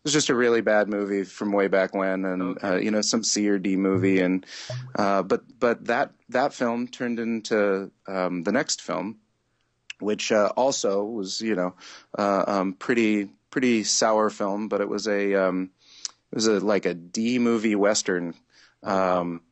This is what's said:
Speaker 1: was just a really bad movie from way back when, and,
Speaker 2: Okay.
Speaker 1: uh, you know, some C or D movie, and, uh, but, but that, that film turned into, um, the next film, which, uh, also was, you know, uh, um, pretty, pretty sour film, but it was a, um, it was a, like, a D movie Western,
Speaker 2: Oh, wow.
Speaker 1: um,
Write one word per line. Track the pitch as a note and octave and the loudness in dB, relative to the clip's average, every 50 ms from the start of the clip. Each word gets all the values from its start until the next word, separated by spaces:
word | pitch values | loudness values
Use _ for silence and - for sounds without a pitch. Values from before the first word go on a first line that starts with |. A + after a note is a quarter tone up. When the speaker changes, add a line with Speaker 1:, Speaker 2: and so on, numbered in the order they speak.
| - | -4
Speaker 1:
was | D3 | -2
just | C#3+ D3+ - | 0 0 2
a | - C3 | 2 2
really | A#2+ B2 A#2 A#2 A2+ | 2 2 4 2 2
bad | G2+ A2 G#2+ G#2 G2+ G2+ | 2 2 2 2 2 0
movie | G#2 G2+ G2+ G2 G2+ G2+ F#2 | -2 -4 -2 -2 -2 -2 -4
from | F2+ - - A2 G#2 G2 | -4 -6 -6 -4 0 0
way | G2+ G2 F#2+ | 2 2 2
back | F#2+ F#2+ F#2+ F#2 - | 2 2 2 2 0
when, | G2 F#2+ F#2+ F#2+ F#2+ F#2+ | -2 -2 0 -2 -2 -2
and, | F#2+ F#2 F#2 F#2 F#2 F#2 | -2 -2 -4 -4 -4 -6
Speaker 2:
Okay. | - G2+ | -4 -2
Speaker 1:
uh, | G2+ F2+ | -2 0
you | G#2+ G#2 G#2+ | 0 0 0
know, | G#2+ G#2+ | 0 0
some | G#2 - - A2+ G#2 | 0 0 0 0 0
C | - - G#2 G#2 | -2 0 0 2
or | G2+ G2+ G2 | 2 0 0
D | F2 G2+ F#2+ | 0 0 0
movie, | F#2+ G2 F#2+ F#2+ F#2 F#2+ G2 F#2+ F#2 | 2 2 2 2 2 2 4 4 4
and, | F2+ F2+ F#2 F#2 - - - - - - - - - - - | 4 2 2 0 -2 -8 -16 -16 -12 -12 -10 -10 -10 -6 -4
uh, | - G#2 G2 G2 F#2+ F2+ | -2 0 2 2 0 0
but, | G2 B2 G#2+ - - - | 0 -2 -2 -4 -8 -6
but | - B2 A#2 A2+ - G2 | -2 0 0 0 0 -2
that, | A2+ A#2 C3 C#3+ - - _ _ - | -2 -2 -2 -2 -4 -6 _ _ -4
that | - B2 C#3 C#3+ - | -2 0 0 0 -2
film | - B2+ A#2 A#2 A#2+ B2 B2 | -2 -2 -2 -2 -4 -6 -8
turned | - - B2+ A#2+ A#2+ | -8 -6 -6 -4 -4
into, | A#2 A#2 A2+ A#2 A2 - - A#2 G#2+ G#2 G2+ F#2+ F#2+ G2 - - _ _ | -4 -4 -4 -4 -4 -2 0 0 2 2 2 0 -2 -4 -8 -12 _ _
um, | G2 F#2+ F#2 F#2 F2+ F2+ F2 D#2+ | -8 -4 -2 -2 -2 -2 -2 -2
the | G2+ | 0
next | G#2 C3+ D#3 - - - | 0 0 0 -2 -6 -6
film, | - - E2+ F2 F#2 G#2+ A2 - _ _ _ _ _ _ _ _ _ _ _ _ _ - - - | -6 -6 -6 -4 -6 -6 -10 -12 _ _ _ _ _ _ _ _ _ _ _ _ _ -20 -12 -6
which, | G2+ G#2 G#2+ - - - A2+ | -4 -4 -2 -2 0 2 2
uh, | G#2+ G#2 F#2+ - | 4 4 2 2
also | A2+ B2+ C#3 C3 - - G2+ G2 G2+ G#2 | 2 2 2 0 0 0 0 0 0 -2
was, | A2 A#2+ G#2+ F#2+ F#2+ - - | -2 -4 -6 -6 -6 -6 -4
you | A2+ A2 G#2 | -2 -2 0
know, | F#2 F2+ F2+ - - - - - - - _ - - | 0 0 -2 -4 -8 -18 -20 -20 -20 -20 _ -4 -2
uh, | G#2 G2+ G2 F#2+ - | 0 2 2 2 2
um, | - G2+ G2 F#2 G2 F#2+ | 2 0 0 0 -2 -4
pretty, | - - - B2 A#2 A2+ G#2+ G#2+ G#2 G2+ G2+ - _ _ _ | -4 -2 0 2 2 4 4 2 0 -2 -4 -8 _ _ _
pretty | - D3 B2+ B2 A#2 A2 G2 | -2 0 2 4 4 2 2
sour | - - - B2 A2 A2 G#2+ G#2+ G#2 | 0 0 2 4 4 4 4 2 2
film, | G#2 - G#2 G2 G2+ G#2 A2 | 0 -2 -4 -2 -2 -4 -4
but | G2 G2+ G2+ | -2 -2 -2
it | G2+ G2+ | -2 -2
was | G#2 G#2 G2+ | -4 -4 -2
a, | A2 G#2 G2+ G2+ G2+ G2 | -2 0 0 2 2 2
um, | G2 F#2+ F#2 F#2 F#2 F#2 F#2 _ _ _ - - - - - - _ _ _ | 2 2 2 0 -2 -4 -6 _ _ _ -20 -18 -14 -14 -14 -14 _ _ _
it | - | -4
was | A#2 A2 | 0 2
a, | A2+ G#2+ F#2+ | 2 2 2
like, | G2 G#2+ G#2 F#2+ F2 | 2 2 2 2 0
a | F#2 F2 | -2 -4
D | E2+ F2 F2 F2+ A2+ A2+ A#2+ B2+ A#2+ | -6 -8 -8 -6 -2 0 0 2 2
movie | A#2+ A#2 A#2 A2 A2 A2+ G#2 | 2 2 2 2 2 2 2
Western, | G2 G2+ G2+ G#2+ - - G#2 F2+ F2 F2 E2+ E2 - _ _ _ _ - _ _ _ - | 4 4 4 2 2 0 -2 -2 -2 -2 -6 -8 -12 _ _ _ _ -20 _ _ _ -4
Speaker 2:
Oh, | G2+ G2 | -2 0
wow. | F#2+ F#2+ F#2 F#2 F2+ | 2 2 2 2 0
Speaker 1:
um, | F2 F2 E2+ E2 - _ | 0 -2 -6 -8 -12 _